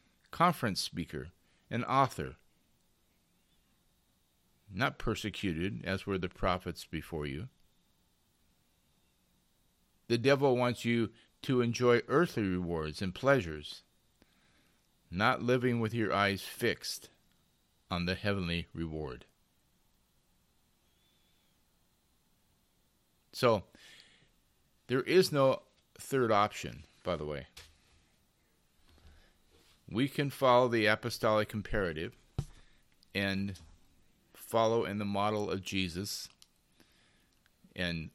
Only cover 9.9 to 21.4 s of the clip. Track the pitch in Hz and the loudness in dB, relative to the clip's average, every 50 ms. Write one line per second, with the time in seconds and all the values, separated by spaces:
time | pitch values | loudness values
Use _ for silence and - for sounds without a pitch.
9.9 | _ _ _ - 113 - 113 135 143 131 143 139 123 123 123 123 117 - - 117 | _ _ _ -2 -2 2 4 4 4 6 6 4 4 4 2 0 0 -2 -2 0
10.9 | 120 117 113 101 - - - _ _ _ - - 131 123 120 117 113 117 123 123 | 2 2 0 -2 -4 -12 -20 _ _ _ -4 0 2 2 2 0 0 2 4 6
11.9 | 120 117 - - 123 151 175 - - 117 107 95 92 90 90 85 85 80 78 78 | 6 4 4 2 2 2 2 2 0 -2 0 0 0 -2 -2 -2 -2 -2 -4 -4
12.9 | 78 - 101 92 90 - - 135 139 131 92 82 78 73 71 - - - - _ | -6 -4 -6 -6 -6 0 2 4 4 4 2 -2 -8 -10 -12 -14 -16 -18 -20 _
13.9 | _ _ _ _ _ _ _ _ _ _ _ _ _ _ _ _ _ _ _ _ | _ _ _ _ _ _ _ _ _ _ _ _ _ _ _ _ _ _ _ _
14.9 | _ _ _ _ - 92 107 123 123 - 110 120 127 131 120 127 120 117 113 104 | _ _ _ _ -2 2 2 2 2 2 0 0 0 2 2 0 0 0 -2 -2
15.9 | 117 120 110 - 71 98 101 98 98 92 - - - - 120 113 76 - - - | -2 -2 -2 0 2 2 2 2 0 -2 -6 -12 -8 -2 -2 0 0 -2 -6 -10
16.9 | - - - - _ _ _ _ _ _ _ _ _ _ _ _ _ _ _ _ | -10 -10 -14 -18 _ _ _ _ _ _ _ _ _ _ _ _ _ _ _ _
17.9 | 92 87 87 90 95 - - 104 101 98 90 85 85 85 82 - - 85 82 80 | -4 -2 -2 -2 -2 -2 -2 -2 -2 -2 -2 -2 -2 -4 -4 -6 -8 -8 -8 -6
18.9 | 76 78 76 67 62 - - _ _ _ _ _ _ _ _ _ _ _ _ _ | -6 -8 -8 -8 -10 -12 -16 _ _ _ _ _ _ _ _ _ _ _ _ _
19.9 | _ _ _ _ _ _ _ _ _ _ _ _ _ _ _ _ _ _ _ _ | _ _ _ _ _ _ _ _ _ _ _ _ _ _ _ _ _ _ _ _
20.9 | _ _ _ _ _ _ _ _ _ _ | _ _ _ _ _ _ _ _ _ _